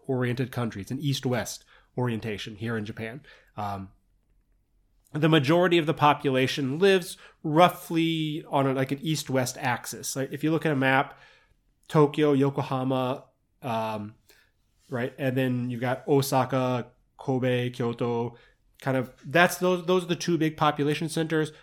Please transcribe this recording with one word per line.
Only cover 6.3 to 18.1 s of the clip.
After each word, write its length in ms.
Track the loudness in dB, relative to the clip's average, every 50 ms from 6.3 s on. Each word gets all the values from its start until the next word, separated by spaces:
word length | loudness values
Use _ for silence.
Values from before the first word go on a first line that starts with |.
| 2 2 0 0 0 -2 -4 -4 -2 2
lives 380 | 2 4 4 2 0 -4 -14 -18 -20 -20 -16 _ -4
roughly 1000 | 0 4 6 6 6 4 0 -8 -4 -2 0 0 0 0 0 -2 -2 -4 -6 -6 -2
on 180 | 0 2 2 2
a, 60 | 2
like, 180 | 0 0 -2
an 80 | -2 -4
East-West 560 | -2 -2 -2 -2 -2 -2 0 0 0 -2 -4 -4
axis. 580 | -2 -2 -2 -2 -4 -10 -12 -10 -10 -8 -6 -6
Like, 160 | -6 -6 -6
if 100 | -2 -2
you 80 | 0
look 140 | 0 0 0
at 60 | 0 0
a 20 |
map, 420 | 2 4 4 4 4 2 0 -4 -20 -20 -20 -20 _ _ _ _ _ _ _ _ _ _ 0
Tokyo, 460 | 4 4 4 4 4 2 2 4 4
Yokohama, 920 | 4 4 2 0 -2 -4 -4 -4 -4 -2 0 0 0 0 -2 -4 -6 -10 _ _ _ _ _ _ _
um, 540 | -8 -6 -4 -4 -4 -4 -6 -8 -10 -12 -14 _ _ _ -20 _ _ _ _ _ _ _ _ _ _ -8
right? 240 | -6 -4 -4 -4 -6 -4
And 200 | -2 -2 0 2
then 320 | 2 2 0 0 -2 -4
you've 120 | -4 -4
got 240 | -2 -2 -2 -2 0 2
Osaka, 800 | 2 2 4 4 2 2 2 2 0 0 0 0 0 -2 -4 -6 _ _ _ _ _ -10
Kobe, 520 | -4 -2 -2 0 2 2 2 0 0 -2
Kyoto, 640 | -4 -2 -2 -2 -2 -2 -2 -2